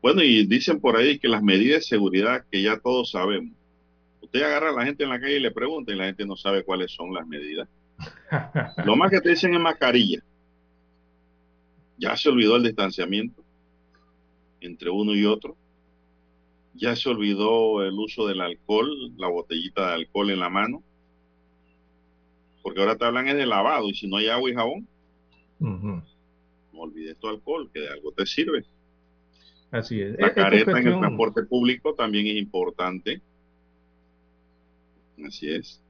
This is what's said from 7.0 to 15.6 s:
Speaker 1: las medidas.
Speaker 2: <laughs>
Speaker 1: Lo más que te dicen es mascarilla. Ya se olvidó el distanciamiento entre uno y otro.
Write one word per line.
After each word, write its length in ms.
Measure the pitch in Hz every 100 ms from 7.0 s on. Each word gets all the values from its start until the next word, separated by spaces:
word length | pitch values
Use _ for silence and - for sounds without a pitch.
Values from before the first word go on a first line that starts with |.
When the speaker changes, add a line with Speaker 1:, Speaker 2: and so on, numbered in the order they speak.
| 87
Speaker 1:
las 120 | 90 80
medidas. 420 | 73 76 76 - _ _ -
Speaker 2:
<laughs> 880 | - - - 156 - 156 - -
Speaker 1:
Lo 120 | 151 135
más 140 | 185
que 100 | 185
te 100 | 175
dicen 240 | 170 185
es 60 | 175
mascarilla. 600 | 165 151 127 123 101 80 _ _ _ _ _ _ _ _ _ _ _ _ _ _ _ _ _ -
Ya 180 | 123 117
se 120 | 151
olvidó 280 | 127 107 120
el 80 |
distanciamiento 800 | 117 107 98 95 90 101 117 - _ _ _ _ _ _ _ _ _ _ _ _
entre 300 | 87 85 87
uno 240 | 95 104
y 100 | 104
otro. 320 | 104 107 - -